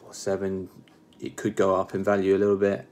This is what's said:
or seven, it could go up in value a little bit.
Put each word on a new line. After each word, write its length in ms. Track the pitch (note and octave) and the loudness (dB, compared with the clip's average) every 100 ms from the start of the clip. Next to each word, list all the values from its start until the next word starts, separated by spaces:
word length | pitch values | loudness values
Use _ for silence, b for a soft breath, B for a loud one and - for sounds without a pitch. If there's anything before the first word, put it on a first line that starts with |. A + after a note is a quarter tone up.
or 80 | - | -20
seven, 560 | - G2+ F#2+ G2 F#2+ F2+ - - _ _ - | -10 -4 -2 -2 -6 -8 -16 -20 _ _ -14
it 160 | - - | -12 -4
could 180 | G#2+ | -4
go 220 | G#2+ G2 F#2 | 0 2 2
up 180 | F#2+ | 0
in 80 | G2 | -4
value 340 | G2 G2+ F#2+ F#2+ | 0 2 4 4
a 20 | |
little 180 | G#2 G2 | 4 2
bit. 300 | G2 G2 - | 2 0 -8